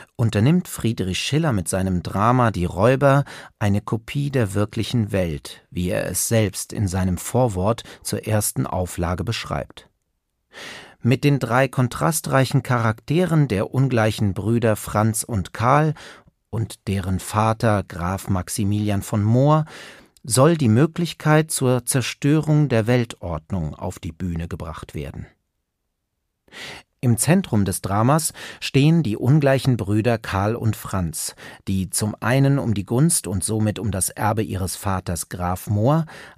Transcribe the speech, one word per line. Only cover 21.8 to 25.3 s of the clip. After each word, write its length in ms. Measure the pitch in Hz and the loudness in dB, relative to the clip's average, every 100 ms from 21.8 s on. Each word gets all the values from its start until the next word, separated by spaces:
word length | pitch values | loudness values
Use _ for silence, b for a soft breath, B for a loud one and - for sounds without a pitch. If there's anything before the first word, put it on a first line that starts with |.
| - | 0
Zerstörung 840 | 135 117 - 143 156 151 151 143 | -2 -2 -2 2 2 4 2 4
der 180 | 113 110 | 2 2
Weltordnung 880 | 123 117 - 90 78 - 98 78 | 2 0 -6 -6 -6 -4 -4 -4
auf 240 | 71 92 - | -6 -8 -8
die 140 | 85 | -12
Bühne 380 | 78 92 82 82 | -8 -6 -4 -6
gebracht 440 | 80 80 78 - | -8 -10 -12 -12
werden. 320 | 78 69 - - | -10 -10 -12 -16